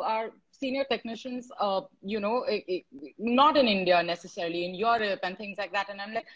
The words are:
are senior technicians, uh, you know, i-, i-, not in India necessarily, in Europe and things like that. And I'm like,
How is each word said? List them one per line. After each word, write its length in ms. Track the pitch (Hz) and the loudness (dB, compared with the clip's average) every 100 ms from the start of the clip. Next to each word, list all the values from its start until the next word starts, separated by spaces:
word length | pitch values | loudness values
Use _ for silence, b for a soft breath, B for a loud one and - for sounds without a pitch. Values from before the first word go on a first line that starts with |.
are 280 | - 220 220 - _ | -2 -2 -4 -10 _
senior 340 | _ 269 269 | _ -4 -2
technicians, 680 | 269 226 226 226 262 247 240 - | -2 -2 -4 -10 -8 -10 -10 -2
uh, 220 | 202 190 190 _ | 0 0 -4 _
you 180 | 190 214 | -6 -2
know, 240 | 202 247 - | 0 0 0
i-, 160 | 208 - | -2 -2
i-, 160 | 180 - - 139 - | -6 -6 -16 -18 -6
not 380 | 226 247 294 294 | 2 6 8 6
in 100 | 240 | 4
India 340 | 196 185 175 | 4 4 4
necessarily, 640 | 170 170 185 202 170 170 | 4 -4 -8 -6 -4 -2
in 100 | 175 185 | -4 -2
Europe 420 | 226 233 208 190 | 0 2 0 -2
and 120 | 185 190 | -4 -6
things 220 | 208 190 | -10 -8
like 140 | 190 | -4
that. 160 | 196 196 | -4 -4
And 120 | 202 | -8
I'm 120 | 208 | -6
like, 120 | 226 - | -6 -8